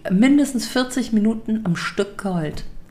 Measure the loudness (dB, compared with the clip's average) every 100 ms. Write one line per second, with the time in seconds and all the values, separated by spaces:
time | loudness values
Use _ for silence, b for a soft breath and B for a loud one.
0 | 0 4 6 6 4 0 -2 -2 -2 -2
1 | 0 2 2 0 -2 -2 0 -2 -2 -4
2 | -4 -4 -4 -2 -4 -6 -8 -12 -14